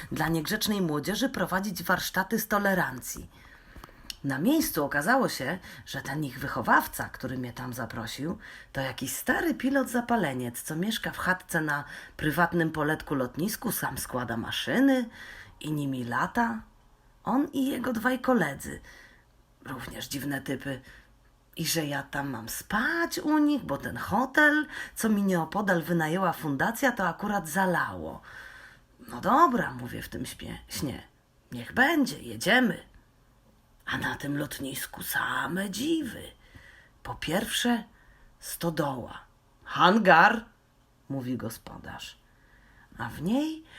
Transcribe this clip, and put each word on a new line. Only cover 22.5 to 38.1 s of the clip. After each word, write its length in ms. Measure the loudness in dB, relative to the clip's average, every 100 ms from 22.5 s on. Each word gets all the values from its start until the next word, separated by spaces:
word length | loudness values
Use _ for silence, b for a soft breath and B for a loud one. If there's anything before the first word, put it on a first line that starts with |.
| -10 -2 0 2 0 0 0
u 180 | 2 4
nich, 260 | 4 2
bo 140 | 0 -4
ten 200 | -4 -6
hotel, 720 | 0 2 4 6 6 6 2 B B -2
co 140 | 2
mi 140 | 4
nieopodal 580 | 4 4 2 0 2 2
wynajęła 520 | 4 2 2 2 2
fundacja, 580 | 0 -2 0 0 2 0
to 160 | 2 -2
akurat 420 | -2 -2 -2 0
zalało. 720 | 2 2 2 0 -6 -8 -10 B B B B B B _ -20 -14
"No 140 | -2
dobra", 520 | 4 6 6 4 -2
mówię 280 | -6 -10 -10
w 80 | -10
tym 160 | -8 -8
śpie-, 320 | -10 -12 -12 -10
śnie, 360 | -6 -4 -6 -12 _ _ _ _
"niech 220 | -12 -2
będzie, 480 | 4 4 6 2 -2
jedziemy". 600 | -10 -2 4 4 4 0 -8 -20 _ _ _ _ _ _ _ _ -6
A 120 | -4
na 180 | -2 -4
tym 220 | -4 -4
lotnisku 680 | -4 -6 -8 -8 -8 -8
same 640 | -4 -2 -2 -2 -2 -2 -4
dziwy. 540 | -2 0 0 -2 -8 -14 -18 b b b b b _
Po 120 | -12 -8
pierwsze 680 | -2 0 0 0 2 0 -2 b b